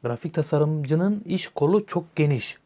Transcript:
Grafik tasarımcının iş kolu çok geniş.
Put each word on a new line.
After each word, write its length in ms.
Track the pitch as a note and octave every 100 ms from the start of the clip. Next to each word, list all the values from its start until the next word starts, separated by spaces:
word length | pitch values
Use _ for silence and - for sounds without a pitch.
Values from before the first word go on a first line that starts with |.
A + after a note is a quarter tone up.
Grafik 320 | A#2+ A#2+ D#3
tasarımcının 880 | D#3+ D3+ D3 D3+ D#3 C#3 D#3+ F#3+ G#3 F3
iş 220 | F3+ -
kolu 380 | - D3 G3+ G#3
çok 300 | F3+ E3+ -
geniş. 420 | D3 C3 - -